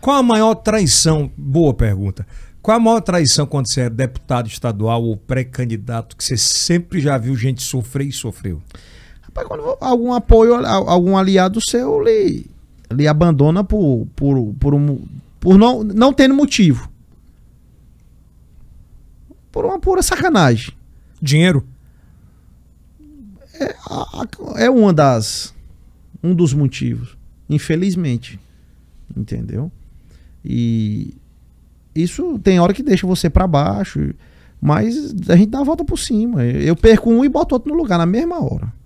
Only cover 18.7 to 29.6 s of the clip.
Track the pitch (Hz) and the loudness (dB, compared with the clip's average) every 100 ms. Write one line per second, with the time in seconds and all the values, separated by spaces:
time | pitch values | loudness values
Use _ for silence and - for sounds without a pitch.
18.7 | - - - - - - - _ - 453 | -20 -20 -20 -20 -20 -20 -20 _ -4 -4
19.7 | 381 359 370 - - 359 269 147 113 - | -2 0 0 0 -2 0 4 4 2 -4
20.7 | - - - - - 147 147 180 147 - | -18 -20 -20 -20 -10 -2 2 4 2 -2
21.7 | - - _ _ - - _ _ - _ | -18 -20 _ _ -20 -20 _ _ -20 _
22.7 | _ _ _ 302 294 208 190 277 320 302 | _ _ _ -20 -20 -20 -20 -20 -10 -8
23.7 | - - - - - 240 - - - 233 | -8 -12 -10 -10 -10 -14 -12 -14 -2 0
24.7 | 262 208 160 139 120 107 - - - - | 4 4 4 4 2 -2 -8 -12 -18 -20
25.7 | - - _ - - 170 175 170 143 139 | -20 -20 _ -20 -8 -2 2 2 2 0
26.7 | - 127 117 120 - - - - 147 - | -2 -6 -6 -10 -18 -20 -20 -4 -4 -2
27.7 | 160 190 180 165 120 - 101 _ _ _ | -2 -2 -2 -4 -4 -8 -20 _ _ _
28.7 | - _ - - - 107 117 110 101 | -20 _ -20 -16 -12 -10 -8 -8 -8